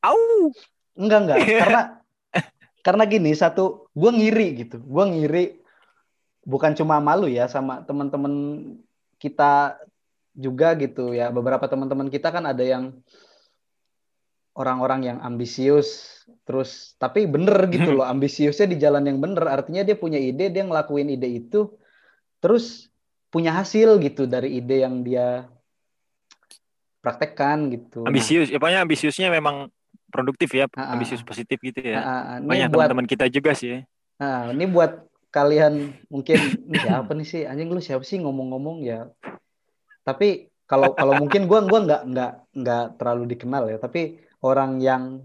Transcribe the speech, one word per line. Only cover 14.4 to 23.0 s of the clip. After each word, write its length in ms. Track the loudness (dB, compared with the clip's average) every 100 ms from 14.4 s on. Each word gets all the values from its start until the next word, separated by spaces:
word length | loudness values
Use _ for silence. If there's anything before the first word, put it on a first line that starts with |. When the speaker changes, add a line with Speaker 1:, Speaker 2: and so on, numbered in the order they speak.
| _
Speaker 2:
orang-orang 480 | -8 -4 -2 -2 -2 -4
yang 40 | -8
ambisius, 1000 | -10 -8 -8 -2 2 4 2 -6 -20 -20 _ _ _
terus 480 | -6 -6 -10 -20 _
tapi 240 | -2 0 0
bener 440 | 2 4 4 2
gitu 200 | 2 2
Speaker 1:
Hmm. 40 | 2
Speaker 2:
loh, 40 | 2
ambisiusnya 640 | 0 -2 0 0 2 0
di 80 | 2
jalan 280 | 2 4 0
yang 100 | -2
bener. 280 | -2 -2 0
Artinya 320 | -2 -4 -4
dia 160 | -2 0
punya 240 | -2 -2
ide, 280 | -2 -2 -2
dia 80 | -2
ngelakuin 480 | -2 -2 -2 -2 -2
ide 160 | -4 -4
itu, 480 | -6 -4 -2 -2 -6 _ _ _ _ _ _
terus 540 | 2 2 2 -14 -20 _